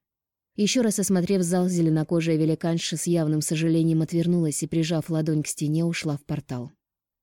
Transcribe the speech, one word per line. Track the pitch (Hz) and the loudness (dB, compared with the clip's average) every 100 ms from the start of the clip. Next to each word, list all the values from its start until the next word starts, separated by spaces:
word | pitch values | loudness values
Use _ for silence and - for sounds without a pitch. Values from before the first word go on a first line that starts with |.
| _ _ _ _ _ - | _ _ _ _ _ -2
Ещё | 208 262 | 0 2
раз | 226 202 | 0 0
осмотрев | 185 185 175 196 | 0 0 2 0
зал, | 170 180 180 | 2 2 2
зеленокожая | 175 165 156 156 170 160 160 | 2 2 2 2 0 2 2
великанша | 160 160 170 165 - 160 | 2 0 -2 -2 -4 -4
с | - | 0
явным | 170 151 156 | 0 2 0
сожалением | 151 156 165 165 160 160 | 0 0 2 2 2 2
отвернулась | 156 170 170 175 160 - | 0 0 2 2 0 -2
и, | 151 | -2
прижав | 165 160 160 151 | -2 0 -2 -2
ладонь | 160 156 156 | -2 0 0
к | 147 | -2
стене, | - 151 156 | -4 -2 0
ушла | 170 165 160 143 | 0 -2 -4 -6
в | |
портал. | - 143 - 123 123 - _ _ _ _ | -6 -8 -6 -10 -10 -16 _ _ _ _